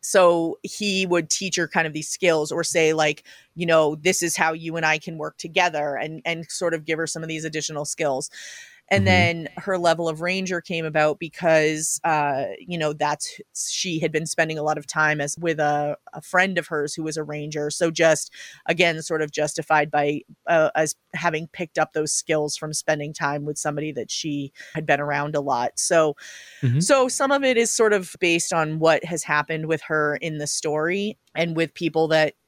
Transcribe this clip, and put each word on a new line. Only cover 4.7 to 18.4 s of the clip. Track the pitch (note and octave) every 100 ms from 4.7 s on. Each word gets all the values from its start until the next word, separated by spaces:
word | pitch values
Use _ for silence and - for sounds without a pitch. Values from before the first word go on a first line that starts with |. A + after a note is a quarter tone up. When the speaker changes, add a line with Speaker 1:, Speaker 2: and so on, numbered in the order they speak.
| E3
Speaker 1:
and | D#3+
I | D#3
can | E3 D#3+
work | D3+ _
together," | E3+ E3 F3+ D#3 D3 C#3
and, | D3+ D#3+
and | E3 E3 D#3+
sort | - F3
of | D#3+
give | D#3 D#3+
her | D#3+
some | E3
of | D#3+
these | D#3+
additional | D#3+ D#3 D3 D3+
skills. | D3 - D#3 C3 - - - - - - _
And | G3+
Speaker 2:
Mm-hmm. | G3
Speaker 1:
then | F#3 F3 E3+ D#3+ -
her | G3+ F#3
level | F3 E3 E3
of | D#3
ranger | F3 F#3+ F#3+ F3
came | - E3
about | D#3+ D#3 D3+ D3+
because, | E3 - F3 D#3+ D#3 D#3 D#3 -
uh, | E3 D#3 D3 C3+ B2 -
you | - F3
know, | D3+
that's, | D3+ D3 D3+ - - -
she | - - - F#3 D#3+
had | D#3+
been | D#3 D#3+
spending | - D#3+ D#3
a |
lot | D3+ D3+
of | D3
time | D#3+ D#3 D3+
as, | C#3+ D3+
with | E3+ D#3
a, | D3 D3 D3 D3 -
a | -
friend | - F#3 F#3+ F3+
of | D#3+
hers | D#3 D3
who | -
was | D#3+ D#3
a |
ranger. | D3+ D3+ D3 D3+ D3
So | - E3+
just, | D#3+ E3 D#3 - -